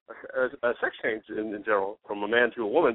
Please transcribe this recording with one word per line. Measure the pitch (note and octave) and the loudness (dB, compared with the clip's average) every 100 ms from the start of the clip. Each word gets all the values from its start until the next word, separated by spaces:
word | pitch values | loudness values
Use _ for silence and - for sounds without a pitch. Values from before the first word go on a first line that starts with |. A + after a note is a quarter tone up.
| - | -20
a, | - - C3 | -16 -8 -2
a, | B2+ - A#2+ | -2 0 -2
a | - | 0
sex | F#4+ - | -4 -2
change | C3+ A2+ - | -4 -4 -6
in, | G#2+ A2 | -6 -4
in | G#2 | -4
general | A2 G#2 G2 A2 - | 0 0 0 -6 -8
from | G#2 | -6
a | G#2 | 2
man | A#2 A#2+ | 4 4
to | A#2+ | 0
a | G#2 | 0
woman, | D3 C#3 | 4 2